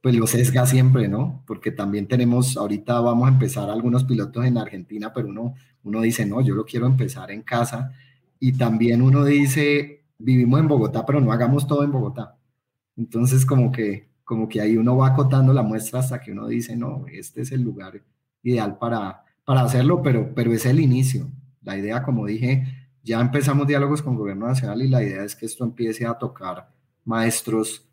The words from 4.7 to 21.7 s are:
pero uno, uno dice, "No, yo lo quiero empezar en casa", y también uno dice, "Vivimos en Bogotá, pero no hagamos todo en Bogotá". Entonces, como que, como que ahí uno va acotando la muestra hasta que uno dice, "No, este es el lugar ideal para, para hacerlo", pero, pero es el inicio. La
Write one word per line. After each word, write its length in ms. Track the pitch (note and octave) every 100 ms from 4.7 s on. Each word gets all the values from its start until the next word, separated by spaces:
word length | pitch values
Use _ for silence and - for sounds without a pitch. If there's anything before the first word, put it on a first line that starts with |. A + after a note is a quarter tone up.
| F#2+ F2 G#2+ G#2+
pero 160 | B2+ G#2+
uno, 240 | G2+ A#2+ - _ _
uno 180 | G2+ A2
dice, 240 | A2+ A#2 G2+
"No, 160 | A2
yo 140 | C3+ G2
lo 100 | A2
quiero 220 | A#2+ B2
empezar 440 | C3 A2 - -
en 100 | G#2
casa", 520 | - A#2+ A#2+ C3+ C3 - _ _ _ _
y 160 | C3
también 480 | C3 A#2 A2 A#2 A#2
uno 220 | C3 C#3
dice, 800 | C#3+ C#3+ C#3 C3+ D3 C#3+ D3 - _ _
"Vivimos 420 | A2+ B2+ A#2+ C#3
en 80 | D#3+
Bogotá, 380 | C#3+ G#2+ A#2 -
pero 160 | C#3+
no 100 | A#2+
hagamos 360 | A2+ A#2+ C#3+ C#3
todo 160 | D3
en 80 | C#3+
Bogotá". 440 | C3+ C3 B2+ G#2+ _ _ _ _ _ _ -
Entonces, 480 | A2+ A2+ B2 C3 C3
como 260 | C3+ A#2
que, 380 | - G#2+ G#2 _ _ -
como 240 | A2+ A2
que 100 | A2
ahí 160 | G#2+ A2+
uno 220 | A#2 B2+
va 100 | C3+
acotando 460 | C3 C3+ C3+ C3
la 100 | C3+
muestra 360 | G#2+ A2 - B2+
hasta 200 | C3 B2
que 140 | -
uno 140 | G2+ A2
dice, 280 | A#2+ A#2 A#2
"No, 300 | B2 - -
este 320 | E2 - -
es 120 | B2+
el 80 | C3
lugar 400 | A#2 G2 F#2+ G2+ _ _ _ _
ideal 360 | B2 B2 G#2 G2
para, 460 | A#2 A2+ G2 - _ _ -
para 160 | C3+
hacerlo", 400 | A#2+ B2+ C3+ F3
pero, 300 | C#3 A#2 G#2 -
pero 160 | A#2
es 140 | A2+ B2+
el 160 | C#3+
inicio. 500 | D3 B2 C3 - - - - _
La 160 | -